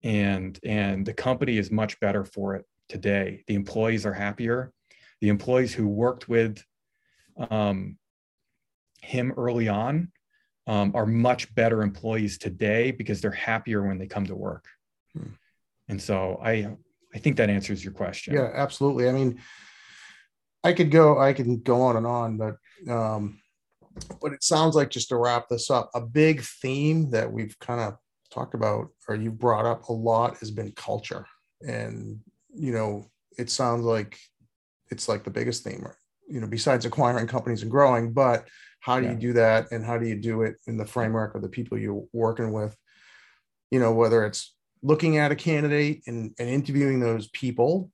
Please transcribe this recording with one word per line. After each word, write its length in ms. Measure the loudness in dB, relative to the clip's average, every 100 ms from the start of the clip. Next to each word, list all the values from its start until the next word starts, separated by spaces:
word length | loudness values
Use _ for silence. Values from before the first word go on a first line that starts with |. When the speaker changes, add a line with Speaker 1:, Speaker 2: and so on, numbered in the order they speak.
Speaker 1:
And, 560 | 0 0 0 -2 -4 -10
and 420 | -4 -2 0 -2
the 100 | -4
company 420 | -4 -2 0 0 0
is 120 | 0
much 280 | -2 -2 -2
better 240 | 0 0
for 300 | -4 -6 -6 -6
it 80 | -8 _ _
today. 560 | -6 0 0 0 -6 _
The 80 |
employees 500 | -4 -2 0 0 0
are 80 | -2
happier. 600 | -4 -6 -4 -2 -2 -4 _ _ _ _ _
The 80 | 0
employees 440 | 2 2 2 2
who 160 | 0 -2
worked 400 | 2 0 -2 0
with, 340 | 2 2 -2 -16 _ _ _ _ _ _ -12 -4
um, 460 | 0 0 -2 -6 -12 _ _ _ _ _ _ _ _ _ _
him 320 | -8 -4 -4 -2
early 320 | -2 0 0
on, 440 | 0 0 -2 -4 _ _ _ _ _ -4
um, 260 | 0 2
are 120 | 2 2
much 480 | 4 4 2 -2
better 280 | 0 2 2
employees 560 | 0 -2 -4 -2 -2 -4
today 520 | -10 -4 0 2 0
because 300 | -2 -4 -4
they're 100 | -4
happier 560 | -4 -2 -4 -2 -2 -2
when 120 | -4
they 80 | -6
come 200 | -6 -6
to 80 |
work. 320 | -6 -8 -10 -16 _ _ _ _ -14
Speaker 2:
Hmm. 160 | -14 -16 _ _ _ _ -10
Speaker 1:
And 120 | -10
so 400 | -4 -2 -2 -4
I, 320 | -2 -2 -2 -8 _ _ _
I 40 | -2
think 180 | -2 2
that 140 | 2
answers 320 | 2 -2 -6
your 80 | -8
question. 420 | -6 -6 -6 -4
Speaker 2:
Yeah, 160 | -2 0
absolutely. 540 | -2 -4 0 0 2 2
I 40 |
mean, 280 | 2 0 -2 -12 -20 -20 -20 -20 -20 -20 -20 _ _ _ _
I 100 | 0
could 180 | 4 6
go, 280 | 8 8 8
I 140 | 4
can 280 | 2 0 -2
go 220 | 2 4
on 140 | 4 2
and 100 | 0
on, 320 | -2 -2 -4
but, 180 | -6 -8 _ _ -6
um, 500 | -2 -2 -2 -6 -8 _ _ _ _ _ -18 -16 -10
but 120 | -8
it 100 | -4
sounds 320 | 2 4 6
like, 160 | 4 2
just 200 | -2 -2
to 60 | 0
wrap 320 | 2 2 -2
this 220 | -6 0
up, 200 | 0 0
a 60 | -6
big 400 | -2 4 4 4
theme 680 | -4 -8 -6 0 2 2 2
that 200 | 0 -2
we've 260 | -4 -8 -10
kind 220 | -8 -4
of 160 | -4 -6 _ _ _
talked 240 | -10 -8
about, 340 | -2 0 0 -4 _ -6
or 80 |
you've 240 | -4 -4 0
brought 280 | 2 4 2
up 220 | -2 -4
a 40 |
lot, 460 | -4 2 4 2 -2
has 120 | -10
been 220 | -8 -10
culture. 540 | -10 -8 -8 -6 -12 -14 _ _ _
And, 580 | -10 -8 -8 -10 -12 -14 -18 _ _
you 180 | -8 -4
know, 320 | -2 -2 -4 -10 _ _ -10
it 120 | -6
sounds 340 | -2 0 0
like 340 | 0 0 -2 -12 -20 _ _ _ _ _ _
it's, 180 | -10 -4
like, 140 | -4
the 80 | -4
biggest 320 | -4 -4 -4
theme, 240 | -8 -12 -14 -16 _ _ -12
you 120 | -8
know, 60 | -6
besides 400 | -2 0 0 0
acquiring 400 | 0 2 2 0
companies 360 | -4 -2 -4
and 80 | 0
growing, 420 | 6 6 6 2
but 360 | 2 4 4 -2 -20 -20 _
how 180 | 0 0
do 80 | 0
you 60 |
Speaker 1:
Yeah. 60 | -2
Speaker 2:
do 140 | 0
that? 360 | 4 6 6 2
And 140 | -6
how 140 | -4 -2
do 80 | -2
you 100 | -4
do 260 | -2 0
it 140 | -2 -2 -8
in 100 | -6
the 100 | -4
framework 480 | -2 0 0 -2
of 80 | -6
the 60 | -8
people 300 | -8 -6 -4
you're 260 | -4 -6 -8
working 400 | -2 -2 0 -2
with? 240 | -2 -4 -8 _ _ _ -20 -20 _ _ _ _
You 80 | 2
know, 140 | 4
whether 320 | 4 6 6
it's 300 | 2 -4 -12 _ _ _
looking 360 | 2 4 4 4
at 120 | 4
a 60 | 2
candidate 680 | 0 0 2 2 0 -2 -8
and, 280 | -8 -8 -6
and 100 | -2
interviewing 520 | -2 0 0 2 2
those 280 | 0 0 -4
people 600 | -6 -6 2 2 2 -2